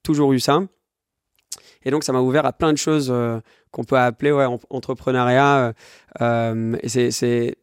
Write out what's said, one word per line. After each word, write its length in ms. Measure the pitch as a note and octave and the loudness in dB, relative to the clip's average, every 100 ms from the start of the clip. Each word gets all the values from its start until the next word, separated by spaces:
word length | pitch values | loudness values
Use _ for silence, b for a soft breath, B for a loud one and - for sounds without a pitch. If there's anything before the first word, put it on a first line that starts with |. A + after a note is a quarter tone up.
toujours 300 | - D3 C#3+ | -2 2 2
eu 80 | C3 | 2
ça. 200 | C#3+ D3+ F#3+ _ _ _ _ _ _ _ _ - b b | 2 0 -2 _ _ _ _ _ _ _ _ -20 b b
Et 60 | C3 | -4
donc, 120 | D3+ | -2
ça 100 | D3+ | 0
m'a 80 | B2+ | 0
ouvert 240 | B2+ C#3+ C3+ | 2 2 0
à 60 | |
plein 200 | - D#3+ | 0 0
de 60 | D3 | 0
choses, 300 | - D#3 C3 | 0 0 0
euh, 280 | B2 A#2 A2+ b b b | -2 -2 -4 b b b
qu'on 140 | - | -12
peut 140 | A#2 C3 | -2 2
appeler, 340 | B2 A2+ C#3+ | 2 0 0
ouais, 120 | C#3+ C3 | 2 0
en-, 140 | A#2+ - | -2 -8
entrepreneuriat. 880 | C3 - B2+ - B2+ B2 B2+ C#3+ C#3 A#2+ | -10 -8 -6 -2 0 2 4 4 4 0
Euh, 40 | - b b b - | -4 b b b -4
euh, 560 | A#2+ A#2 A2+ A2+ A2+ A#2 | -2 0 -2 -2 -4 -4
et 60 | A#2+ | -4
c'est, 220 | B2+ A#2+ | 0 0
c'est, 440 | A#2 A#2+ A#2+ A#2 - | 0 0 0 -2 -6